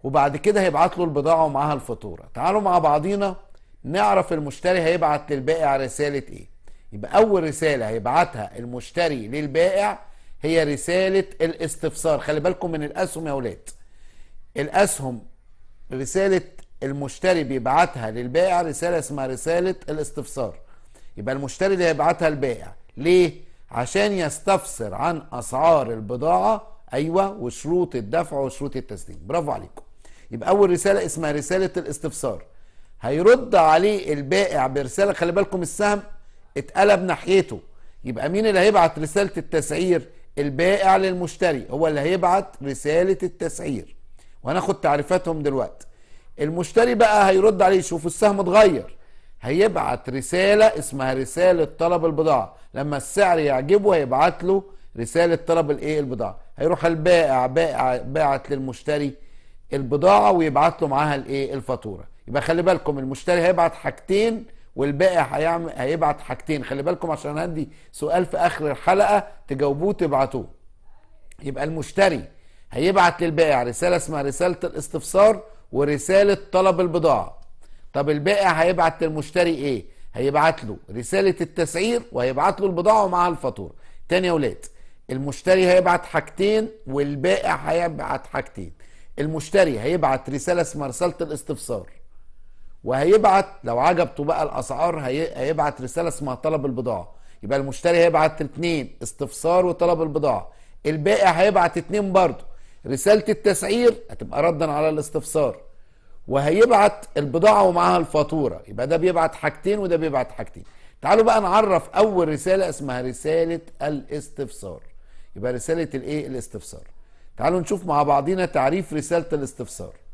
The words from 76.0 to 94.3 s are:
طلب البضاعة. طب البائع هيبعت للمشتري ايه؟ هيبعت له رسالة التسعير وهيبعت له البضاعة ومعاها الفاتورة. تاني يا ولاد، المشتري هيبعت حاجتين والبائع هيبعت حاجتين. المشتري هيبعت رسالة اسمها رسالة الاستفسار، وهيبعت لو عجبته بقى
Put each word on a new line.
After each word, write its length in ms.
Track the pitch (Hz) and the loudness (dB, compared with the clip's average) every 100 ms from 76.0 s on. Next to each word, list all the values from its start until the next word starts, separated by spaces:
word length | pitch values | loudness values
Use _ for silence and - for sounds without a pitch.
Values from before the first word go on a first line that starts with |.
| 147 190 202 196 - | 2 4 4 2 0
طلب 280 | 185 190 175 | 2 2 2
البضاعة. 560 | 180 170 156 123 85 - - - - - - | 0 2 2 2 -2 -12 -18 -18 -18 -18 -8
طب 160 | 135 143 | -4 0
البائع 420 | 147 151 202 196 | 0 2 2 2
هيبعت 520 | 160 170 180 165 160 | 4 2 4 0 0
للمشتري 520 | 165 156 143 185 175 160 | -4 -4 -4 0 0 0
ايه؟ 300 | 143 123 - - - | -2 -4 -6 -16 -14
هيبعت 500 | - 135 143 156 160 | -4 0 2 2 2
له 140 | 107 - - | -8 -12 -12
رسالة 440 | 110 123 196 196 185 | -12 -4 0 2 0
التسعير 600 | 165 - 160 170 208 240 233 | -4 -2 -4 -2 -2 -2 -4
وهيبعت 480 | - 123 131 170 196 | -4 -2 0 0 0
له 40 | 196 | -2
البضاعة 380 | 170 180 214 | 0 4 4
ومعاها 260 | 196 180 175 | 4 2 0
الفاتورة. 440 | 160 135 - 87 - - - - | 0 -6 -8 -14 -14 -18 -16 -2
تاني 180 | 180 180 | 0 2
يا 40 | |
ولاد، 340 | 165 131 - - - - - - | 0 0 -4 -16 -18 -20 -20 -10
المشتري 580 | 131 139 135 - 185 185 | -8 -6 -6 2 4 6
هيبعت 380 | 180 180 175 - | 6 6 2 0
حاجتين 640 | 170 202 - 196 214 220 - - | -4 -4 -2 0 2 -2 -8 -8
والبائع 680 | 135 143 143 156 196 175 160 | -4 -2 -2 0 0 0 -4
هيبعت 720 | 147 160 170 151 156 135 - | 0 0 -2 -4 -6 -8 -6
حاجتين. 440 | - - - 85 - - - - - | -8 -8 -12 -14 -14 -20 -20 -18 -6
المشتري 600 | 151 156 151 202 175 117 | -6 -4 -2 2 2 2
هيبعت 500 | 120 175 151 131 - | -2 0 0 -2 -4
رسالة 320 | 139 151 175 | -6 -2 -2
اسمها 260 | 165 151 139 | -2 -4 -8
رسالة 260 | 120 180 170 | -2 -4 -4
الاستفسار، 680 | 165 151 - 147 - 113 - - - - - - - - - - | -8 -8 -8 -10 -6 -8 -10 -18 -20 -20 -20 -20 -20 -18 -18 -12
وهيبعت 600 | 110 131 151 214 214 190 190 - | -4 0 4 6 6 4 2 -6
لو 160 | 120 117 | -4 0
عجبته 440 | 147 175 175 - | 2 2 0 -2
بقى 200 | 147 | -4